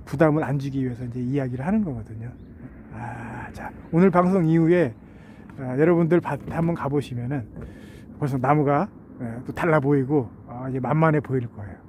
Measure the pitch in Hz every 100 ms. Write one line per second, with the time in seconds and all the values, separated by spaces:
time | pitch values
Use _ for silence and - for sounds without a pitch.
0 | - 143 160 151 - 143 139 135 127 117
1 | 123 123 123 139 131 127 147 220 190 120
2 | 110 110 117 - - - - - - 113
3 | 117 120 - - - - - - - 165
4 | 190 175 180 190 160 165 160 175 139 110
5 | - - - - - - 127 127 160 170
6 | 170 175 - 143 - 160 165 170 143 143
7 | - 120 120 143 110 - - - - -
8 | - - 143 131 127 151 139 143 196 -
9 | - - 120 117 - - 170 156 135 143
10 | 131 151 113 - - 123 131 131 123 156
11 | 160 151 - 131 120 - 98 90